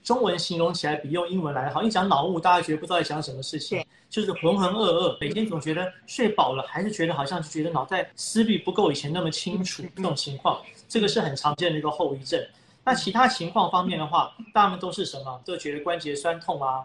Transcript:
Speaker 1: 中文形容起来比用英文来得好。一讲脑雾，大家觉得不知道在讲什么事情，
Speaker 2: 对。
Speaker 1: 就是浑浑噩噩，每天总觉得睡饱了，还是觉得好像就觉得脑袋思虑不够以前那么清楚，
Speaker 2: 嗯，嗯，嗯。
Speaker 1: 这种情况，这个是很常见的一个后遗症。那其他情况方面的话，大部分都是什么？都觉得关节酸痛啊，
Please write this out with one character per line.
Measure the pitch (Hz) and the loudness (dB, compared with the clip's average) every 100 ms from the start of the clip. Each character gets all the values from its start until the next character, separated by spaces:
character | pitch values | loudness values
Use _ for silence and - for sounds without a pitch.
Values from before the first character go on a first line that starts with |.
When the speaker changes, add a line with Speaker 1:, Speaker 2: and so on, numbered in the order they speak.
Speaker 1:
中 | - 254 | 0 2
文 | 202 170 | 2 0
形 | - 170 | -2 0
容 | 170 | 2
起 | - | 2
来 | 151 | -2
比 | 147 139 | -2 -2
用 | 175 175 | -2 0
英 | 185 | -2
文 | 151 | -2
来 | 139 | -2
得 | 135 | -2
好。 | 147 | 0
一 | 220 | 2
讲 | 196 196 | 2 4
脑 | 139 | 4
雾， | 170 170 | 2 2
大 | 180 | 4
家 | 175 | 4
觉 | 160 | 4
得 | 156 | -2
不 | |
知 | 175 | 0
道 | 175 | 0
在 | |
讲 | 156 151 | 0 -4
什 | 147 | -6
么 | 131 | -8
事 | - 147 | -8 -8
情， | - 185 | -4 -6
Speaker 2:
对。 | - _ _ | -6 _ _
Speaker 1:
就 | 220 | -2
是 | 190 | -2
浑 | - 165 196 | 2 2 4
浑 | 185 | 2
噩 | 214 190 | 2 4
噩， | 165 180 - | 4 2 0
每 | 147 | -2
天 | 214 220 | -2 -2
总 | 160 | -2
觉 | 156 | -2
得 | 160 185 - | -2 -4 -8
睡 | - - 214 | -10 0 2
饱 | 196 131 | 4 2
了， | 135 - | 0 -4
还 | 156 | -4
是 | 202 | -4
觉 | - 165 | -2 0
得 | |
好 | 143 | 0
像 | 139 175 | -2 -4
就 | 156 | -4
觉 | 156 | -4
得 | 160 | -2
脑 | 151 | -2
袋 | 135 185 - - | -2 -4 -4 -8
思 | - 220 | 0 2
虑 | 226 175 | 4 2
不 | - | 0
够 | 214 175 | 2 2
以 | |
前 | 143 147 | 2 -2
那 | 180 | -2
么 | 165 | -2
清 | - 180 180 | -4 -4 -4
楚， | 185 - | -4 -6
Speaker 2:
嗯， | |
嗯， | 175 | -10
嗯。 | |
Speaker 1:
这 | 185 | -4
种 | 185 | -2
情 | 143 147 135 | -2 -4 -2
况， | 175 123 - - - | -2 -2 -6 -20 -4
这 | 233 | 2
个 | 208 | 2
是 | 226 | 2
很 | 156 | 0
常 | 135 147 | 0 -2
见 | 147 175 | 0 0
的 | 151 | 0
一 | |
个 | 151 | -2
后 | 151 151 | 0 -2
遗 | 135 | -2
症。 | - 156 - _ _ _ 254 | -2 -4 -4 _ _ _ 0
那 | |
其 | 247 196 | 0 0
他 | 226 247 | 4 4
情 | - 170 | 2 -2
况 | 214 170 | 0 2
方 | 180 | 2
面 | 180 165 | 0 -2
的 | |
话， | 151 165 131 - 226 | 0 0 0 -4 0
大 | 214 196 | 4 4
部 | |
分 | 185 | 2
都 | 185 | -6
是 | 202 | -4
什 | 175 143 | -6 -8
么？ | 131 127 | -10 -10
都 | - 170 | -8 -8
觉 | 147 | -6
得 | 147 | -4
关 | 175 170 | -4 -4
节 | 151 | -4
酸 | 143 170 165 | -2 -2 -2
痛 | - 151 | -4 -2
啊， | 135 131 | -2 -2